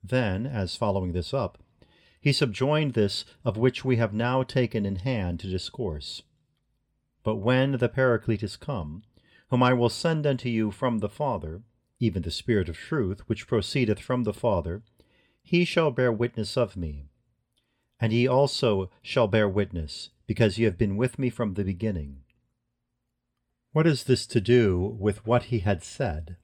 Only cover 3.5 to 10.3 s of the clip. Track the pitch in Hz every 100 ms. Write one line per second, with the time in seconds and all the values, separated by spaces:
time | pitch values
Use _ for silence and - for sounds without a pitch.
3.5 | 104 123 - 131 120 113 104 120 131 127
4.5 | 131 120 110 101 95 101 120 92 87 98
5.5 | 92 - - 110 76 69 - - _ _
6.5 | _ _ _ _ _ _ _ - 110 101
7.5 | 127 135 135 120 - 131 113 - 104 104
8.5 | - - 127 76 82 - _ _ _ _
9.5 | 123 123 127 120 - 170 160 147